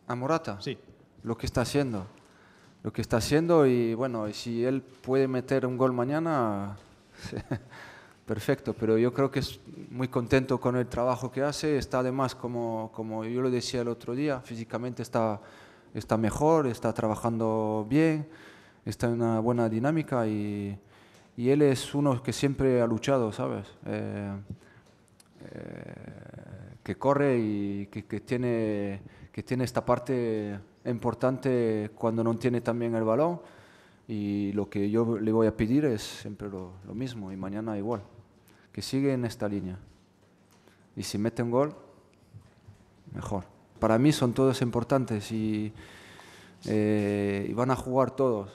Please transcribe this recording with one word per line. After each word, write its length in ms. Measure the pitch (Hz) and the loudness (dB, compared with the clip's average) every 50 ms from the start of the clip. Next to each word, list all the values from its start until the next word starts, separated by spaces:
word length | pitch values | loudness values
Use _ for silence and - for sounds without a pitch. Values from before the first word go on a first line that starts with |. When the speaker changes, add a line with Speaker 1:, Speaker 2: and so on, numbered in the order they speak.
| _ | _
Speaker 1:
¿A 80 | - 123 | -6 -6
Morata? 460 | 120 127 139 160 165 160 - 104 98 | -4 0 0 0 0 0 -4 -8 -6
Speaker 2:
Sí. 180 | - 143 127 - - - - _ - _ _ - - | -6 -8 -8 -8 -12 -20 -20 _ -20 _ _ -12 -6
Speaker 1:
Lo 140 | 113 113 | -6 -4
que 100 | - - | -4 -4
está 160 | 127 - - 123 | -2 0 0 0
haciendo, 440 | 120 - 143 143 131 117 101 92 101 - - - - - - - - - - - - - _ - | 2 2 0 0 0 -2 -6 -8 -8 -14 -20 -20 -20 -20 -20 -20 -20 -20 -20 -20 -20 -20 _ -10
lo 100 | 110 - | -8 -4
que 100 | - 110 | -4 -4
está 160 | - - 117 | 0 0 0
haciendo 480 | 107 - 147 151 165 170 175 165 147 | 2 4 2 2 4 6 6 8 8
y 280 | 131 123 120 120 113 113 | 8 6 4 4 2 0
bueno, 340 | 110 127 135 120 113 107 107 | 0 -2 -2 -2 -4 -4 -4
y 40 | 104 | -6
si 320 | - - 120 117 117 120 | -8 -6 -4 -2 0 0
él 180 | 127 135 135 131 | 0 0 -2 -4
puede 460 | - - - - 127 127 135 135 131 | -8 -20 -14 -2 2 4 4 4 4
meter 380 | 131 127 123 131 139 135 120 | 2 -2 0 2 0 2 2
un 100 | 127 127 | 0 2
gol 160 | 123 131 127 127 | 2 2 2 4
mañana, 840 | 123 120 131 147 156 165 165 160 139 120 110 104 101 98 101 101 98 - - - - - _ - - - - - | 2 0 0 0 0 0 0 2 2 2 0 0 -2 -4 -6 -8 -12 -16 -20 -20 -20 -20 _ -20 -16 -14 -10 -8
<laughs> 920 | - - - - 110 - - - - - - - - - - - _ _ | -8 -6 -6 -6 -8 -8 -12 -20 -18 -18 -18 -20 -20 -20 -20 -20 _ _
perfecto, 460 | - 113 104 - - 139 - - - 104 | -6 -6 -6 0 0 -2 0 0 -6 -4
pero 240 | - 113 107 110 | -2 2 2 4
yo 160 | 110 117 123 123 | 4 4 2 2
creo 180 | - 139 131 | 2 0 0
que 100 | 127 139 | 0 -2
es 200 | 131 - - - - - - - - - | -4 -4 -8 -14 -16 -18 -16 -16 -14 -12
muy 180 | - 123 131 123 | -6 -6 -6 -2
contento 520 | - 135 120 - - 135 131 123 131 120 | -2 -2 0 4 4 4 4 4 -2 0
con 160 | - 127 123 | 2 0 0
el 100 | 127 123 | 0 0
trabajo 440 | - - 120 120 127 127 117 127 123 | 0 0 0 2 2 0 0 -2 -6
que 120 | - 131 135 | -4 -2 -2
hace, 340 | 147 143 - - 156 151 | -2 -2 -2 -2 0 0
está 220 | 135 113 - - 131 | 0 0 0 0 0
además, 360 | 127 127 127 135 135 127 - | 0 0 0 0 -2 -2 -2
como, 560 | - - 120 123 120 117 117 113 110 110 110 - | -6 -8 -6 -4 -4 -4 -4 -4 -4 -6 -8 -8
como 300 | - 113 110 110 110 110 | -8 -8 -6 -6 -6 -6
yo 180 | 110 120 123 131 | -4 -2 0 0
lo 80 | 127 | 0
decía 320 | 123 123 117 - - 123 120 | 0 0 -2 -2 -4 -2 -2
el 60 | 120 | -2
otro 260 | 117 117 - - 120 | -4 -6 -6 -6 -4
día, 260 | 127 147 151 139 127 | -2 0 -2 -2 -2
físicamente 600 | 120 - 120 113 113 113 - 110 120 127 117 110 120 | -6 -10 -10 -10 -8 -6 -6 -6 -6 -6 -6 -6 -8
está, 380 | - - 123 113 110 107 104 - - - - - - - - - - - | -2 0 2 2 2 0 -2 -6 -14 -20 -20 -20 -20 -20 -20 -20 -12 -10
está 240 | 110 107 - 117 | -10 -2 0 0
mejor, 500 | 110 113 107 98 - 147 156 165 160 147 | 2 2 0 2 2 4 4 6 6 4
está 260 | 131 113 - - 117 107 | 2 -2 -2 -2 -2 -2
trabajando 920 | - 113 110 107 104 - 120 117 113 113 110 110 110 110 107 110 110 107 107 | 0 0 0 -2 0 -2 -2 0 0 0 2 2 2 0 0 0 -2 -2 0
bien, 400 | 127 147 160 160 156 156 151 147 - - - - - - - - - - _ | 2 4 4 4 2 0 -4 -8 -12 -20 -20 -20 -20 -20 -20 -20 -20 -12 _
está 240 | - 107 - - 120 | -10 -6 -2 0 0
en 60 | 117 | 0
una 260 | 117 117 113 117 110 | 2 2 2 2 2
buena 280 | 110 117 123 120 117 113 | 2 2 2 2 2 2
dinámica 580 | 110 113 120 143 160 160 147 151 139 123 117 | 2 0 0 0 0 0 -2 -2 -2 0 0
y, 520 | 107 107 104 104 104 104 104 101 101 101 98 _ - - - - - - - - - _ | 0 0 -2 -2 -4 -4 -4 -4 -6 -6 -8 _ -20 -20 -20 -20 -20 -20 -20 -20 -20 _
y 140 | - 120 127 | -2 2 2
él 120 | 139 147 151 | 4 6 6
es 320 | 143 135 123 - - - | 4 4 2 -2 -4 -2
uno 280 | 147 143 143 131 120 - | 0 2 2 2 0 -2
que 100 | - 117 | -4 -2
siempre 480 | - - 139 139 123 135 135 127 123 | 0 0 0 0 2 2 4 4 4
ha 60 | 117 | 4
luchado, 460 | 117 113 107 - - 139 131 120 110 98 | 2 2 0 0 0 2 2 2 0 -2
¿sabes? 340 | - 127 135 123 104 101 - - - - | -4 -4 -4 -4 -6 -8 -10 -16 -14 -8
Eh, 480 | 101 107 107 107 104 104 101 101 101 98 98 101 - - - - - - - _ _ - _ _ _ _ _ - _ _ - - | -6 -6 -4 -4 -6 -6 -6 -6 -6 -6 -8 -8 -12 -14 -14 -14 -20 -20 -20 _ _ -20 _ _ _ _ _ -20 _ _ -20 -18
eh, 1300 | - - 50 50 50 50 50 50 50 50 50 50 - - - - - - - - - 90 92 92 92 - - - | -16 -14 -12 -12 -12 -12 -12 -12 -14 -14 -14 -16 -16 -16 -18 -18 -18 -18 -18 -16 -16 -16 -16 -16 -18 -18 -14 -8
que 140 | - 98 | -8 -6
corre 420 | - - 127 139 139 143 139 131 120 | 0 2 4 4 6 4 4 4 4
y 480 | 113 107 104 101 101 101 101 101 101 | 2 2 0 0 -2 -2 -4 -4 -6
que, 180 | 98 - 110 104 | -8 -10 -12 -8
que 160 | - - 104 | -6 -8 -8
tiene, 800 | 98 - 131 120 127 123 120 113 113 107 107 101 101 101 98 98 - - - - - - _ | -4 -2 -2 0 0 0 0 0 0 0 -2 -2 -2 -4 -6 -8 -12 -16 -20 -20 -20 -14 _
que 100 | - 104 | -12 -6
tiene 220 | - 127 123 131 | -4 -2 -2 -2
esta 200 | 120 - 127 - | -2 -2 -4 2
parte 720 | - 123 120 - - 135 123 120 117 110 107 104 104 101 98 95 - _ _ _ | 2 0 0 2 -2 -2 0 0 0 0 -2 -2 -4 -6 -8 -12 -16 _ _ _
importante 1040 | 123 123 113 104 123 110 - - 127 135 131 - 139 127 123 120 113 110 107 104 107 - | -4 -4 0 0 -2 0 2 2 0 0 2 0 2 2 4 4 2 2 0 -2 -4 -6
cuando 280 | - - 117 113 113 113 | -2 0 0 2 2 2
no 120 | 117 113 | 2 2
tiene 240 | 110 - 127 123 120 | 2 2 0 0 2
también 340 | 117 - 113 120 120 117 113 | 0 0 -2 0 -2 -2 0
el 100 | 113 110 | 0 2
balón. 360 | 110 110 123 151 170 175 165 - - - - - - - - - - _ _ _ - | 2 4 4 4 2 0 -2 -8 -16 -20 -20 -20 -20 -20 -20 -20 -20 _ _ _ -8
Y 440 | 113 104 104 101 101 101 104 98 101 | -6 -4 -2 0 0 0 0 0 0
lo 160 | 104 101 95 | -2 -2 -2
que 220 | - 104 101 104 | -2 -2 0 2
yo 280 | 104 113 117 113 117 104 | 2 2 2 2 2 0
le 120 | 107 110 | 2 2
voy 160 | 107 113 113 | 4 6 4
a 100 | 107 104 | 4 4
pedir 280 | - 117 107 123 143 151 | 2 0 2 4 2 4
es 180 | 147 117 104 - | 2 0 0 -4
siempre 460 | - - - - 107 104 98 104 104 | -8 -12 -12 -12 -12 -12 -10 -10 -10
lo, 240 | 98 95 92 90 92 92 95 | -8 -10 -10 -12 -14 -16 -16
lo 80 | 98 95 | -12 -8
mismo, 360 | 107 131 131 120 117 98 92 | -6 -6 -6 -6 -10 -10 -10
y 60 | 95 | -8
mañana 420 | 95 95 95 101 104 110 113 107 101 | -8 -8 -6 -6 -6 -6 -4 -4 -4
igual, 240 | 98 110 120 104 101 - - - - _ _ - _ - - _ - _ _ | -2 -2 -2 -4 -4 -10 -20 -20 -20 _ _ -20 _ -20 -20 _ -20 _ _
que 100 | - - | -10 -8
sigue 300 | - - 131 139 139 135 | -4 -2 0 2 2 2
en 120 | 127 123 | 0 -2
esta 240 | 117 107 - 110 104 | -4 -4 -4 -4 -2
línea. 300 | 101 101 95 92 92 95 - - - _ _ _ _ _ _ _ _ _ _ _ _ _ _ - _ _ _ _ _ | -2 -2 -4 -6 -8 -10 -12 -18 -20 _ _ _ _ _ _ _ _ _ _ _ _ _ _ -20 _ _ _ _ _
Y 80 | - 104 | -8 -8
si 120 | - - | -4 -2
mete 260 | 104 104 113 - - 120 | -2 -2 -2 0 -2 -2
un 80 | 117 | 0
gol, 240 | 117 127 143 151 151 - - - - - _ _ _ _ _ _ - - - - _ _ _ - - - - _ _ _ _ - - | 2 2 2 2 -2 -10 -20 -20 -20 -20 _ _ _ _ _ _ -20 -20 -20 -20 _ _ _ -20 -20 -20 -20 _ _ _ _ -12 -10
mejor. 300 | 98 - - 104 95 90 - - - - _ _ - | -10 -6 -4 -4 -6 -6 -8 -18 -20 -20 _ _ 0
Para 200 | - 110 110 113 | 4 4 6 6
mí 140 | 131 151 143 | 6 6 6
son 200 | - 143 123 113 | 4 2 2 4
todos 280 | - 131 135 127 - 131 | 4 4 4 4 2 0
importantes 680 | 120 110 120 117 - 143 135 127 107 113 104 101 - | 0 0 -2 0 2 2 2 2 2 -2 -4 -4 -4
y, 420 | 113 110 110 110 107 107 107 107 107 - - - - - - - - - - - - - - - - - - | -4 -2 0 0 0 -2 -2 -4 -8 -12 -20 -20 -20 -20 -20 -20 -20 -20 -20 -20 -20 -20 -20 -20 -20 -14 -6
eh, 800 | - 107 107 107 104 107 104 104 101 101 104 101 101 98 98 101 - | 0 2 2 4 4 4 2 2 2 2 2 0 0 0 -2 -2 -2
y 40 | 107 | 0
van 160 | 107 123 127 | 0 2 2
a 60 | 131 | 0
jugar 340 | - - 131 127 131 131 123 | -2 -2 0 2 2 2 2
todos. 400 | 127 - 135 131 117 104 98 101 - | 2 2 2 2 2 0 -2 -6 -12